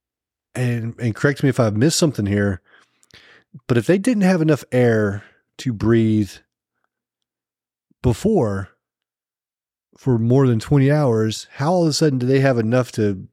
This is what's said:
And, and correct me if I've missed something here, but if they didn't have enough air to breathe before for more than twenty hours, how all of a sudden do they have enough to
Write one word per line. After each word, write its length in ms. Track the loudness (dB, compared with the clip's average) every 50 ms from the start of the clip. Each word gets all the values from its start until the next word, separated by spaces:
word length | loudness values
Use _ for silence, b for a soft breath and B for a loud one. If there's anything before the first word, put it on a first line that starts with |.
| _ _ _ _ _ _ _ _ _ _ -8
And, 400 | -4 -4 -2 -4 -4 -6 -8 -8 -6
and 140 | -6 -6 -4
correct 300 | -2 -2 -2 0 0 0
me 60 | 0
if 100 | 2 2
I've 160 | 0 0 2 2
missed 220 | 0 0 2 2
something 260 | 0 0 0 -2 -2
here, 360 | -2 0 0 0 0 -2 -4 b b b b b b b b b b b b b b b b b b -20 -14 -6 -2
but 100 | -2 0
if 80 | 2
they 140 | 2 0 0
didn't 240 | 0 0 0 2 2
have 180 | 2 2 2
enough 220 | 2 2 0 0 -2 -2
air 520 | -2 0 2 2 2 2 0 -2 -2 -6 b b b b b _ _ -10
to 120 | -8 -8 -6
breathe 580 | -2 0 2 2 2 2 2 2 0 0 -2 -6 -14 _ _ _ _ _ _ _ _ _ _ _ _ _ _ _ _ _ _ _ _ _ _ _ _ _ _ _ _ _ _ _ _
before 680 | -2 -2 -2 0 -2 0 0 0 0 -2 -4 -6 -8 -12 _ _ _ _ _ _ _ _ _ _ _ _ _ _ _ _ _ _ _ _ _ _ _ _ _ _
for 200 | -2 -2 0 0
more 300 | 2 2 2 4 4 2
than 120 | 2 0
twenty 320 | 0 0 2 2 4 2
hours, 560 | 2 2 0 0 0 0 0 -2 -4 -6 -12 -14 -10
how 180 | -6 -4 -2 0
all 100 | 0 0
of 60 | 0
a 40 | 0
sudden 240 | 0 0 0 0 0
do 60 | 0
they 140 | 0 2 2
have 180 | 2 2 2 0
enough 340 | 0 0 0 0 -2 -2 -2
to 340 | -2 -2 -2 -2 -4 -8 -16